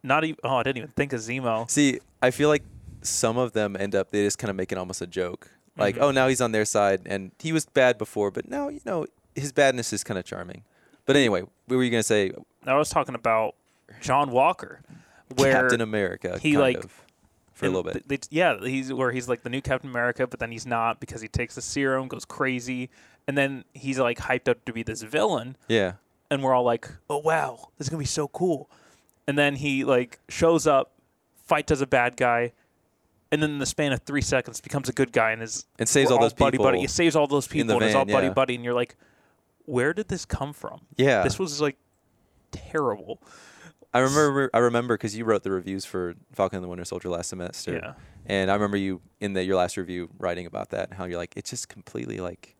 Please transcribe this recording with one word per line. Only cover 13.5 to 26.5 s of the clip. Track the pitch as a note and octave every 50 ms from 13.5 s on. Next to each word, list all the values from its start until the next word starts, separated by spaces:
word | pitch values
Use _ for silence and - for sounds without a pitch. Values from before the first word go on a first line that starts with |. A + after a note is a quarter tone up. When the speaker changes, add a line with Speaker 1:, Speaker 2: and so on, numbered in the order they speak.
| - _ _ _ _ _ _ - - G#2+
Speaker 1:
John | - - B2+ C#3 C#3+ C#3
Walker, | A#2+ B2 C3+ E3 F#3 - - - - - - - - - - _ _ _ _ - C3 B2+
where | C#3 C3+ C3+
Speaker 2:
Captain | C3 B2+ B2+ B2 A#2
America, | A#2 G#2+ G#2+ G#2+ G2+ F2+ - - - F2+ F#2 F#2
Speaker 1:
he, | - D#3 D3
Speaker 2:
kind | C#3+
Speaker 1:
like, | C#3 C3 B2+ - -
Speaker 2:
of, | F2+ - - - _ _ _ _ _ _ _ _ _ _
for | - -
a | F#2
Speaker 1:
and | F#2 F#2
Speaker 2:
little | F2 - -
bit. | - - C3+
Speaker 1:
th-, | C#3 C3+ - -
they, | D3
yeah, | D#3 F3+ E3+ B2 G2
he's | F#2+ B2 C3 C3+ C3 B2+
where | C3+ B2 C3 B2 A#2+
he's, | B2+ A#2+ A#2+
like, | B2+ A2+ -
the | B2
new | A#2 C3+
Captain | C3 - C3+ C3 - C3+
America, | B2 A#2+ A#2+ B2 A#2 - C3 B2
but | - -
then | A#2+ A2+
he's | A#2 A2+ -
not | B2 A#2+ A2+ A2+ A#2 A2+ -
because | - - - A2+
he | A2 A2
takes | - - A#2+ A#2 -
the | -
serum, | A#2+ - - D3 C#3 C3+ C3 C3 C3 C3
goes | B2+ A#2+ -
crazy, | - - - C#3+ C3 B2+ B2 A#2 B2+ C3 B2 B2+ B2+ _ _ _ _ _ _ _ -
and | C#3 C#3+
then | C#3 C#3 C#3 C3 - _ -
he's, | A#2+ - C3+ C3+ C3
like, | C3 A#2+ A#2+ -
hyped | - - C3 B2 - C3+
up | A#2+ - _
to | - A2+
be | A2+
this | A2+ - A2 G#2+ A2
villain. | G#2+ A#2 D3+ G#3 A3 F3+ B2+ A2+ B2+ C3+ - _ -
Speaker 2:
Yeah. | A#2+ A2+ G2 F2+ F#2 - _ _ _ _ _ -
Speaker 1:
And | D3 C#3
we're | C3+ C3